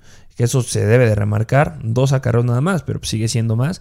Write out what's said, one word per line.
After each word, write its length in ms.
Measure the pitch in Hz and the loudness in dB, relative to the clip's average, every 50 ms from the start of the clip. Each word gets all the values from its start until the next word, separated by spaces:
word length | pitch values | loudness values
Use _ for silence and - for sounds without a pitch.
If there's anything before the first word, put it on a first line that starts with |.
| - - - - - - _ | -20 -20 -20 -20 -20 -14 _
que 80 | - 120 | -2 -2
eso 180 | 120 - 135 | 0 0 0
se 220 | 117 - - 107 104 | -2 0 -2 -2 2
debe 220 | 104 113 127 127 | 4 4 4 4
de 80 | 110 107 | 4 2
remarcar. 640 | 104 104 104 107 107 110 - 127 135 156 170 160 135 | 0 0 -2 -2 -2 -2 0 2 2 2 0 -4 -8
Dos 300 | - 113 113 123 135 135 | -6 -2 0 0 2 2
acarreos 320 | 143 131 - 123 113 117 120 | 0 0 0 0 0 2 2
nada 160 | 123 120 123 | 0 0 0
más, 220 | 143 185 196 156 | 0 0 -2 -2
pero, 160 | - - 107 104 | -4 -6 -8 -6
pues, 100 | - - | -6 -6
sigue 180 | - 110 110 113 | -4 -2 -2 -2
siendo 280 | - 117 110 113 110 | -2 -2 0 0 0
más. 240 | 113 127 156 185 - | 0 0 -2 -4 -6